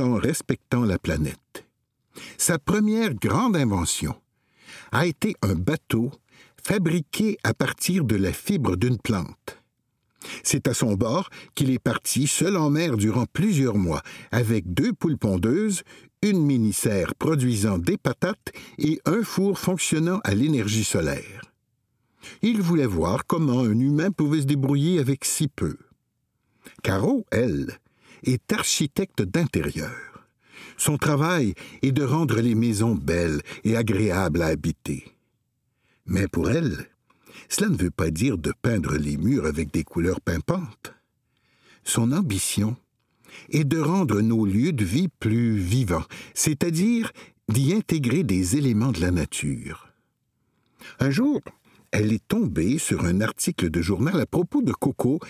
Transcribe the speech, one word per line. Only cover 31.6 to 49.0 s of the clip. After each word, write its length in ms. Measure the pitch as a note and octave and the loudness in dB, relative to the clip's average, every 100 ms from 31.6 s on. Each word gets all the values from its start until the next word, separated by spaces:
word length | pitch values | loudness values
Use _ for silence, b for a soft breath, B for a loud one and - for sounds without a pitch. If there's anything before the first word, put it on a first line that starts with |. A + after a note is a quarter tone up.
| B B | B B
est 100 | C3+ | 0
de 120 | C3 | 2
rendre 360 | C3+ D#3 D#3 A2 | 2 2 2 2
les 140 | A#2 | 2
maisons 400 | A2 A#2 G2+ A2+ | 2 2 2 2
belles 460 | G2+ C2+ E2+ E2+ D2+ - B | 2 0 0 0 -2 -6 B
et 120 | G#2+ A2+ | 0 0
agréables 640 | A2+ G2+ G#2+ F2+ F#2 D2+ | 0 2 2 2 0 0
à 40 | D#2+ | 0
habiter. 580 | D2+ E2 - - C#2 - _ _ _ _ _ _ _ _ _ | 0 -4 -6 -8 -10 -10 _ _ _ _ _ _ _ _ _
Mais 240 | - F2+ G2 | -4 -2 0
pour 220 | - D#2 | 0 0
elle, 380 | C#3+ D3+ - - _ _ B B B B | 2 0 -4 -10 _ _ B B B B
cela 200 | - G#3 | -2 2
ne 80 | B2 | 2
veut 140 | F2+ | 0
pas 200 | - E2 | 0 -2
dire 280 | D#2+ C3 F#2+ | 0 0 0
de 140 | D2+ - | -4 -2
peindre 340 | B2+ A2 D2+ D2+ | 0 0 0 -2
les 200 | D2 C#2+ | -2 -2
murs 300 | F#2+ C#3 D#2 | 0 0 0
avec 260 | D2 D#2 | -2 -4
des 120 | - | -4
couleurs 360 | - F2 E2+ F#2 | -4 -2 -2 -2
pimpantes. 760 | - E2+ - F3+ D3 - - - _ _ _ b b b b b | -2 -4 -2 -2 -4 -12 -20 -20 _ _ _ b b b b b
Son 280 | - - A#2 | -4 0 2
ambition 640 | D3+ E3+ G2 - - G#2+ B2+ _ _ _ B B B B | 2 0 -2 -2 0 -2 -2 _ _ _ B B B B
est 140 | D3 | 0
de 140 | D3 E3 | 2 2
rendre 420 | D3 F#3+ D3+ G2+ | 2 2 2 2
nos 240 | A2 A2+ | 2 2
lieux 280 | G#2 G2 D3+ | 2 4 2
de 120 | C#3 | 2
vie 240 | F#2+ A#2+ F#3 | 0 0 -2
plus 480 | - A2+ A2+ A#2+ G#2 | -2 0 2 2 0
vivants, 480 | F2 B2 A2 E2+ - B B | 0 0 0 -2 -4 B B
c'est-à-dire 800 | - - D3 F3+ D#3+ G#3 A#3 G#3+ - B B - | -2 -2 0 0 2 2 2 -2 -8 B B -4
d'y 240 | A2 C#3 | 0 2
intégrer 500 | G#3 - D#3+ B2 D3+ | 2 0 0 2 0
des 340 | C#3 F#2 F2+ C3+ | 2 2 2 2
éléments 360 | C#3 G#2+ C3 | 2 2 2
de 80 | G2 | 2